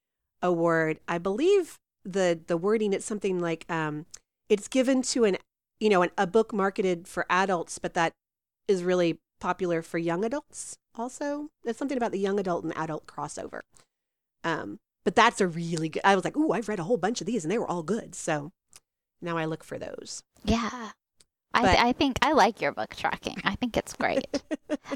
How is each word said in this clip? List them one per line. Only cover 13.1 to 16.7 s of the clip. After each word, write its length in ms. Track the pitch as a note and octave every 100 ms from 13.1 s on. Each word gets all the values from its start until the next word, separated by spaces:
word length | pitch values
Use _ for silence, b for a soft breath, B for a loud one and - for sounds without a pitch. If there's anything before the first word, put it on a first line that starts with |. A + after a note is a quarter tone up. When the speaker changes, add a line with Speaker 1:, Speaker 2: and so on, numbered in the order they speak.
| - D3 - - - - _ _ _ _ _ _ _
Speaker 1:
Um, 360 | E3+ D#3+ G2 - _ _
but 100 | G#3+ A#3
that's 240 | A3+ -
a 80 | F#3+
really 420 | E3 E3 E3 D#3+
good, 120 | -
I 120 | G3 G3
was 80 | -
like, 100 | B3
"Ooh, 160 | D#4
I've 140 | F#3
read 120 | G#3+